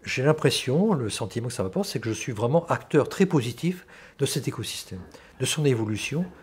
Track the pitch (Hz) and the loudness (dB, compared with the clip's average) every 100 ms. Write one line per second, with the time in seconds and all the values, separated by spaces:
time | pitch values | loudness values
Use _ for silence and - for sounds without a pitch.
0 | - - 135 156 147 - - 139 214 170 | -8 0 2 4 2 2 0 2 2 2
1 | 110 - 107 120 120 - 95 - 202 123 | -2 -4 -4 -4 -4 -4 -2 -2 -4 -4
2 | 113 110 - 107 120 160 170 123 - 151 | -4 -4 -4 -2 2 2 2 -2 2 2
3 | - - 185 160 120 120 170 180 - - | 2 2 4 4 0 -2 -4 -4 -10 -20
4 | - - 135 - 110 - 107 - - 95 | -20 -4 -2 0 -4 -4 -6 -8 -10 -12
5 | 90 - - - 131 - 147 120 110 104 | -14 -18 -20 -6 -2 2 4 4 2 -2
6 | - 147 180 - | -2 -2 -4 -8